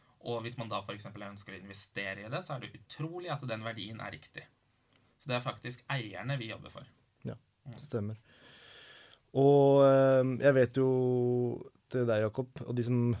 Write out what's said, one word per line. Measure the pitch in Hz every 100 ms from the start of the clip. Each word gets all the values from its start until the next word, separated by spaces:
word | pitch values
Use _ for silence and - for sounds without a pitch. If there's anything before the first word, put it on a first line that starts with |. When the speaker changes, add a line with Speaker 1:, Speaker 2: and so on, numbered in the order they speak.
| _ _ -
Speaker 1:
Og | 117
hvis | 117 120
man | 113
da | 101
for | 101 104
eksempel | 101 101
ønsker | 101 101 101
å | 95
investere | 98 98 - - 98 98 104
i |
det, | 147
så | 143 135
er |
det | 107
utrolig | - - - 160 175 175
at | 143 127
den | 110
verdien | 113 110 101 110
er | 98
riktig. | 76 - - - _ _ _ _ _ _ _
Så | -
det | 123
er |
faktisk | 123 - 117 123 -
eierne | 135 107 92 117 139
vi | 113
jobber | 101 -
for. | - - _ _ _
Speaker 2:
Ja, | 120 110 _ _
Speaker 1:
Mm. | - 113
Speaker 2:
stemmer. | 143 120 104 110 _ _ - - - - - - - _ _
Og, | 131 139 143 139 139 139
eh, | 135 135 131 131 123
jeg | 135
vet | 131 123
jo | 135 131 127 127 123 123 123 123 117 - - _
til | 131
deg, | 120 107
Jakob, | 110 110 127 - -
og |
de | 123
som | 117 123 120 117